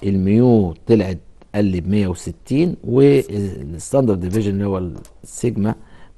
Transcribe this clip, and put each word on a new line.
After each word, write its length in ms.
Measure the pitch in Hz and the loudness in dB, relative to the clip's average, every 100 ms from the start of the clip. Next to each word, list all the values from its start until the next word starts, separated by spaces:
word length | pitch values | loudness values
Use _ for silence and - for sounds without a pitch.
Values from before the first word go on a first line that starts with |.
الميو 720 | 98 95 95 110 123 113 90 78 - | -2 0 2 4 6 4 2 -2 2
طلعت 320 | 110 95 85 - - - | 2 2 -6 -12 -20 -8
قال 100 | 104 | -2
لي 160 | 101 90 | 0 0
بمية 280 | 87 104 92 | 0 0 0
وستين، 680 | 87 92 - - 135 175 - | -4 -10 -12 -4 0 0 -2
والستاندرد 1400 | 113 123 143 139 - 104 98 73 71 82 - - 120 92 | -2 4 4 4 0 -6 -6 -8 -12 -14 -4 0 0 0
ديفيجن 300 | 90 110 101 | -2 -2 -2
اللي 160 | 98 101 | -2 -2
هو 240 | 95 90 - - - | -4 -6 -10 -18 -20
السيجما 520 | - - 123 101 107 - - - - | -18 -6 -4 -2 -4 -4 -10 -20 -20